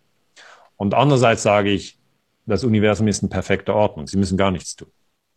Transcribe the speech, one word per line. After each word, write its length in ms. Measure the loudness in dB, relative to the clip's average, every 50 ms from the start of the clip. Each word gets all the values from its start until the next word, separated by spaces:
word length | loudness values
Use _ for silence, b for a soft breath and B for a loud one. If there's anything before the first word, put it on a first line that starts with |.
| _ _ _ _ _ _ _ B B B B B B B B
Und 180 | -6 -4 -2 0
andererseits 480 | 2 2 4 4 4 4 4 2 2
sage 300 | 2 2 2 2 2 2
ich, 260 | 0 -2 -4 -8 -16 _ _ _ _ _ _ _ _ _ _
das 200 | -4 -4 -2 0
Universum 420 | 0 2 2 2 2 2 2 0 -2
ist 160 | -2 -2 -4
in 60 | -6
perfekter 440 | -4 -6 -4 -2 -4 -4 -2 -2 0
Ordnung. 320 | 0 0 0 -2 -6 -12
Sie 120 | -6 -4 -2
müssen 180 | -2 0 0
gar 160 | 0 0 0
nichts 240 | -2 -4 -8 -12 -16
tun. 140 | -18 -20 -20 _ _ _ _ _ _ _ _ _